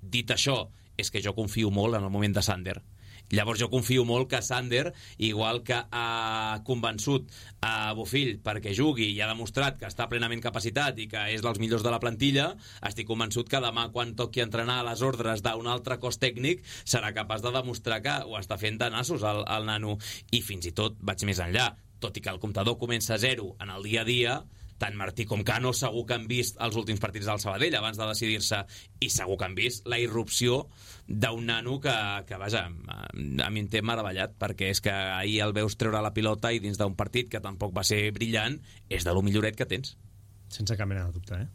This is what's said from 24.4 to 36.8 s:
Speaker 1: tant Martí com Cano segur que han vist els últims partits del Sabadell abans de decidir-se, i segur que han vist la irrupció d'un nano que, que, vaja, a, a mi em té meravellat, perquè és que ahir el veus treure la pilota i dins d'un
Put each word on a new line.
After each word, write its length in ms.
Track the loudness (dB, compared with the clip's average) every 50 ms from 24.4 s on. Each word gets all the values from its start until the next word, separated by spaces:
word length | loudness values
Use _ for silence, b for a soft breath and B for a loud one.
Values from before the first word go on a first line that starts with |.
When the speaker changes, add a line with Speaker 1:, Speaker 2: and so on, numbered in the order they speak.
| -4 B B B B B B -4
Speaker 1:
tant 160 | -4 -4 -4
Martí 300 | -4 -6 -6 -4 -4 -2
com 140 | -2 0 0 2
Cano 300 | 2 2 2 2 2 2
segur 300 | 2 0 0 0 -2 -2
que 80 | 0 -2
han 140 | -2 0 -2
vist 240 | 0 0 0 0 -2 -2 -2
els 140 | 0 0 0
últims 220 | 0 0 0 0 0
partits 240 | -2 -4 -2 -2
del 140 | -2 -2 0 0
Sabadell 320 | -2 0 2 2 2 2
abans 240 | 2 -2 -2 -4 -2
de 80 | -4
decidir-se, 540 | -2 -2 0 0 0 0 2 2 0 0 0 -2 B B B B B B -2 -2
i 60 | 0
segur 240 | 0 0 0 0 0
que 80 | -2 -2 -4
han 80 | -2
vist 320 | 0 0 0 0 -2 -6 -2
la 80 | 0 0
irrupció 680 | 0 0 0 -2 -2 0 0 2 4 4 4 2 0 -4 B B B B B B B -6
d'un 380 | -2 0 0 0 0 -2 -2 0
nano 320 | 0 0 0 -2 -4 -2 0
que, 80 | 2 2 2 2 0 -2 -4 -6 -6
que, 80 | -8 -6
vaja, 300 | -4 0 0 0 0 -2 -6 -10 -10
a, 220 | -10 -10 -10 -10 -10
a 400 | -6 -4 -4 0 0 2 2 2
mi 140 | 0 -2 -2
em 40 | 0
té 140 | 0 2 2
meravellat, 540 | 2 0 0 0 -2 0 -2 -2 -2 -2 -4
perquè 300 | -4 -4 -2 0 0 2
és 80 | 2 2
que 120 | 2 2 0
ahir 460 | 2 0 0 0 0 0 2 2 2 2
el 100 | 2 2
veus 180 | 2 2 2 2
treure 220 | 2 2 2 2 2 0
la 100 | 0 2
pilota 380 | 2 2 2 2 2 2 2 2
i 60 | 2 0
dins 160 | -2 0
d'un 160 | 2